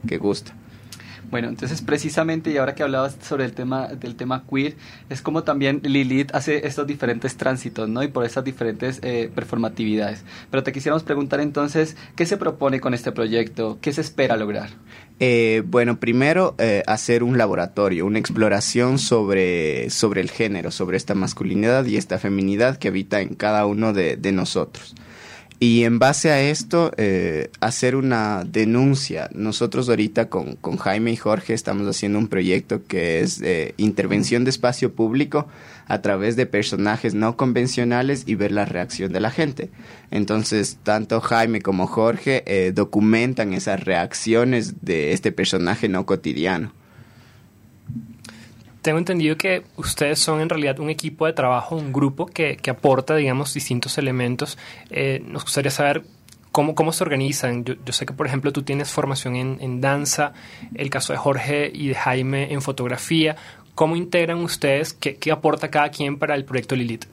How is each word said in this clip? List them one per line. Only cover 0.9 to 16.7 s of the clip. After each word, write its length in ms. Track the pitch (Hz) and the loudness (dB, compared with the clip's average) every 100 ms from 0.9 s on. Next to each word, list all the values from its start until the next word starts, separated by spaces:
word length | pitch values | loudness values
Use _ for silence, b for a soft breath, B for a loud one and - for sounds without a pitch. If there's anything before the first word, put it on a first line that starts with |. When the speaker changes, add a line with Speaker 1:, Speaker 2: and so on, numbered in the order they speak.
| B B B - | B B B -6
Speaker 2:
Bueno, 180 | 120 117 | -4 -4
entonces 320 | 117 131 156 | -6 -8 -6
precisamente, 720 | - 143 160 156 160 160 160 | -2 -2 0 0 0 0 0
y 60 | 143 | 0
ahora 180 | 131 139 | 0 0
que 80 | |
hablabas 340 | 143 135 135 - - | 0 0 -2 -4 -6
sobre 180 | 143 123 | -2 -2
el 80 | |
tema, 340 | - 127 131 131 | -4 -4 -4 -4
del 280 | 131 123 113 | -8 -12 -8
tema 280 | 123 131 - | -4 -4 -2
queer, 280 | 135 143 151 B B - | -2 -2 -6 B B -12
es 140 | 139 | -8
como 180 | - 156 | -2 -2
también 400 | 160 143 139 139 | 0 0 0 0
Lilith 460 | 143 139 131 131 135 143 | 0 2 2 0 0 -2
hace 320 | 131 147 143 | 0 -2 -2
estos 180 | 139 143 | -4 -4
diferentes 520 | 143 123 117 127 - | -2 -2 -2 -4 -2
tránsitos, 520 | 131 131 120 110 110 | 0 0 -6 -6 -4
¿no? 140 | 117 | -2
Y 60 | 101 | -2
por 140 | 131 | -2
esas 200 | 117 - | -2 -2
diferentes, 560 | 131 127 117 107 127 131 | -6 -4 -4 -2 -6 -4
eh, 300 | 131 120 113 | -4 -4 -2
performatividades. 920 | - - 117 113 107 110 107 101 101 - B B | -6 -4 -2 -2 -2 0 0 -2 -6 -14 B B
Pero 100 | 135 | -2
te 100 | 135 | -2
quisiéramos 300 | 135 143 156 | -4 -2 -2
preguntar 380 | 160 143 139 143 | 0 -4 -2 -2
entonces, 580 | 147 143 147 160 156 - B - | -2 -2 0 0 -2 -4 B -4
¿qué 120 | 170 | -2
se 100 | 202 | 0
propone 420 | 170 143 139 131 | -2 0 0 0
con 140 | 131 | 0
este 180 | 120 127 | -2 -4
proyecto? 680 | 113 113 117 107 - 110 107 | -2 0 0 0 -2 -4 -4
¿Qué 100 | 156 | -4
se 80 | 143 | -4
espera 360 | 160 - 127 113 | -4 0 2 2
lograr? 320 | 104 104 104 - - B B - | 0 -4 -8 -16 -20 B B 0
Speaker 1:
Eh, 440 | 127 120 113 110 - | 4 6 4 2 2
bueno, 340 | 123 120 117 | 2 4 2
primero, 540 | 117 120 139 170 185 - | 2 4 4 4 2 2
eh, 240 | 113 | 2